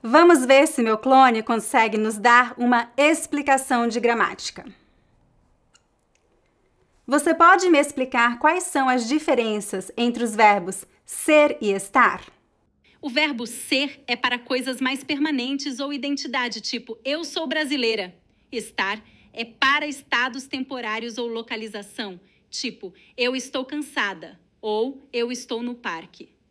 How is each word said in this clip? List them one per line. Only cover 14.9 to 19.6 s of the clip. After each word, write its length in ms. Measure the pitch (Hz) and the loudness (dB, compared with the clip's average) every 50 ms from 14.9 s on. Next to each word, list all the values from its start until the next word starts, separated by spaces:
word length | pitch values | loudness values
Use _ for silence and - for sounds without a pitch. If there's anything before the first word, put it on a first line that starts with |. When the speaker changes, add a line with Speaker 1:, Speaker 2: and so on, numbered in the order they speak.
| 277 269 277 | -4 -4 -6
Speaker 2:
permanentes 760 | - 302 269 294 311 302 254 240 254 277 277 - 302 262 226 | -6 -4 -2 -2 -2 0 -2 -2 -4 -6 -6 -6 -8 -8 -6
ou 140 | 277 285 | -8 -8
identidade, 680 | 285 277 254 285 285 277 - 269 240 262 247 240 - 226 | -6 -8 -6 -6 -6 -6 -6 -6 -6 -4 -4 -4 -8 -10
tipo, 360 | - - - 233 - - 220 - _ | -10 -8 -10 -10 -10 -12 -16 -10 _
eu 200 | 269 285 330 339 | -6 -6 -6 -6
sou 220 | - - 370 320 | -8 -8 -8 -6
brasileira. 680 | 262 311 311 311 262 294 277 240 226 220 214 190 185 180 _ _ _ _ _ _ _ | -4 -4 -4 -4 -4 -4 -2 -2 -2 -2 -4 -6 -10 -14 _ _ _ _ _ _ _
Estar 520 | - 233 214 - _ - 196 196 208 220 - _ _ _ _ _ | -10 -10 -10 -8 _ -6 -4 -4 -6 -8 -12 _ _ _ _ _
é 120 | _ - 233 | _ -12 -12
para 420 | 233 - _ | -12 -4 _